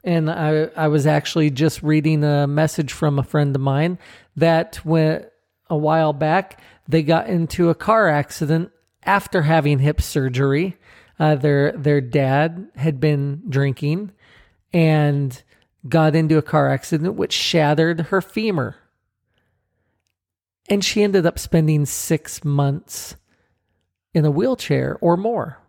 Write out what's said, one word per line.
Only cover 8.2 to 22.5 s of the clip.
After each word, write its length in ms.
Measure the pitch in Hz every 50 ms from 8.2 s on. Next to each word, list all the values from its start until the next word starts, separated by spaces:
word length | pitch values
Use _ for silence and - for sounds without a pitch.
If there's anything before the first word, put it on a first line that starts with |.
| 143 - - - 160 143 160 165 175 - _ _ _ _ _ _
after 400 | _ - 196 202 190 - - 185
having 380 | 151 147 165 160 139 147 147 135
hip 200 | 135 147 151 -
surgery. 760 | - - - 151 135 131 123 127 139 139 135 147 175 196 175 _ _ _ - - _ _ _ _
Uh, 160 | 156 156 156
their, 380 | 139 139 151 143 139 139 143
their 280 | - - 135 151 147 143
dad 680 | 131 120 117 151 135 131 135 143 156 165 170 175 196 302 _
had 240 | - 135 160 147 131
been 420 | 147 151 147 139 139 143 139 151 226 220
drinking 640 | 131 135 139 139 127 - - 143 151 185 214 196 _ _ _ _ _ _ _ _ _ _ _ _
and 680 | - 170 165 160 156 151 147 147 143 143 143 135 123 - _ _ _ _ _ _ _ _ - 131
got 260 | 120 165 156 156 147
into 240 | 160 160 156 160 156
a 40 |
car 260 | 147 - - 151 143 135
accident, 460 | 135 135 - - 165 151 156 180 220
which 180 | - - -
shattered 680 | - - - - - 170 151 143 151 147 160 165 170 160
her 200 | 160 - 190 190
femur. 560 | 175 - - 220 214 220 196 160 123 110 - _ _ _ _ _ _ _ _ _ _ _ _ _ _ _ _ _ _ _ _ _ _ _ _ _ _ _ _ _ _ _ _ _ _ _ _ _ _ -
And 160 | 202 202 185
she 180 | - - 208
ended 240 | 208 202 196 196 160
up 120 | 170 - -
spending 460 | - - - 165 156 156 156 147 147
six 600 | 139 - - - - 170 151 - - - - -
months 720 | 151